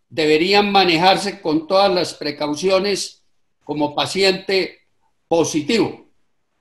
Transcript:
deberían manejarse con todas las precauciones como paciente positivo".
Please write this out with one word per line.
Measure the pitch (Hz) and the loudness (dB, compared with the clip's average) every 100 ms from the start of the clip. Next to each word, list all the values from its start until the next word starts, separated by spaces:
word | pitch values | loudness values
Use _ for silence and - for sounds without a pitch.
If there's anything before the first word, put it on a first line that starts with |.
| _ | _
deberían | 123 151 156 180 202 208 | -2 2 2 4 2 4
manejarse | 196 180 160 185 190 202 180 | 2 4 4 4 2 0 -6
con | 170 156 160 | -4 -2 0
todas | 190 196 | 2 2
las | 180 160 | 0 -4
precauciones | - 147 147 147 147 185 190 196 190 - - _ _ _ _ | -6 -8 -6 -6 -4 0 0 0 -4 -8 -14 _ _ _ _
como | - 147 143 | -10 -4 -4
paciente | 143 139 190 190 185 - 190 170 - _ _ _ _ - | -2 -4 0 0 0 -2 -2 -2 -8 _ _ _ _ -2
positivo". | 165 151 160 139 226 131 - _ _ _ _ _ _ | 0 0 -2 -2 0 0 -6 _ _ _ _ _ _